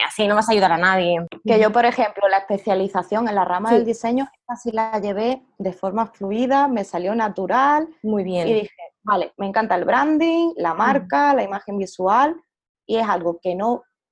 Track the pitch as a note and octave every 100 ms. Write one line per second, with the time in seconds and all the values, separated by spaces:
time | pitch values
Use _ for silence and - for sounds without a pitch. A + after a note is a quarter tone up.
0 | B2+ - G3+ G#3 A3 G#3+ F#3 E3 F3+ F#3+
1 | F3 E3+ E3+ - G#3+ A3 G#3+ A#3 A#3+ A#3+
2 | G#3 G#3 G3 G3 G3 G3+ A3 F#3+ G3 F#3+
3 | - G#3 A#3 G3+ F3+ F3+ A3 A#3 A3+ A3+
4 | A#3 B3+ C4+ _ - A#3 A#3 A3 A3 G#3+
5 | G3+ G3 A#3 C4 _ - - F#3 G3 G#3+
6 | A3 _ G3 A3 B3+ C#4 C#4+ A#3 F#3+ F3
7 | F#3 A3+ G#3+ F#3+ F#3 A#3+ C#4 D4+ D#4+ -
8 | G#3+ G#3 F#3 F3+ E3 A3 G#3 - - _
9 | G#3 G3 D#3 - G3 A3 A3+ F3 E3+ F#3
10 | D4+ D4+ E4 E4 E4+ - E3 E3 A#3 C#4
11 | F#3 C#4 D4 C4+ G3 G3 - G3+ F#3 -
12 | F#3 A3+ D4 E4 _ _ _ _ - A3+
13 | G#3+ F3+ E3+ E3+ F#3 F3 A3 A#3+ - _
14 | _